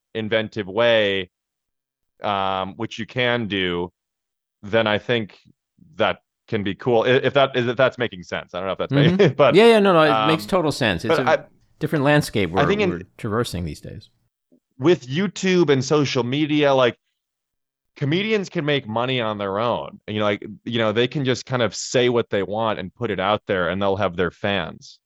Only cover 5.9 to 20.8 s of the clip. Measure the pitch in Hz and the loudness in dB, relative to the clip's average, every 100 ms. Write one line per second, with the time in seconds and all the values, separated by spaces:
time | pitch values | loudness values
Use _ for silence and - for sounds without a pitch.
5.9 | 82 104 87 _ _ _ 110 98 90 131 | -2 -2 -2 _ _ _ -4 -4 -4 0
6.9 | 117 104 123 131 139 135 127 123 120 127 | 2 4 2 2 2 0 0 -2 0 0
7.9 | - 117 92 87 90 - 90 95 - 87 | 0 -6 -6 -10 -10 -8 -8 -6 -4 -2
8.9 | 139 160 185 180 - 135 165 233 226 196 | 2 4 4 2 4 4 6 6 6 6
9.9 | 170 156 110 107 - 208 190 156 - 117 | 4 4 4 2 0 0 0 0 0 0
10.9 | 85 113 151 131 156 - _ _ _ 151 | 0 0 0 2 0 -2 _ _ _ -4
11.9 | 156 135 147 - 117 90 95 143 202 104 | 0 4 2 2 -2 0 0 0 2 0
12.9 | 85 92 - 113 107 120 90 87 73 - | -4 -12 -10 -4 -4 -4 -6 -8 -10 -14
13.9 | - - _ _ _ _ _ _ - 143 | -18 -20 _ _ _ _ _ _ -2 0
14.9 | 180 123 143 196 - 190 180 156 135 127 | 0 0 -4 -4 -2 0 2 4 2 2
15.9 | 151 135 127 120 143 151 147 143 135 123 | 0 2 -2 -2 -2 0 2 4 4 2
16.9 | - _ _ _ _ _ _ _ _ _ | 0 _ _ _ _ _ _ _ _ _
17.9 | - 139 170 214 220 180 180 147 143 107 | -6 -2 -2 0 -2 -2 -6 -2 -2 -2
18.9 | 113 127 131 110 104 101 98 120 92 69 | -4 -2 -2 -2 -4 -4 -2 -2 -2 -6
19.9 | - - 107 104 104 - 95 - 117 | -14 -8 -2 0 -2 -6 -12 -6 0